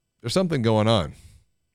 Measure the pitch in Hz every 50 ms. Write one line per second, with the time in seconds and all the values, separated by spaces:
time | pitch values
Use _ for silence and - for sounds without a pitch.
0 | _ _ _ _ - 120 - 185 190 165 165 135 110 113 110 107 107 110 113 104
1 | 80 67 - - - - - - _ _ _ _ _ _ _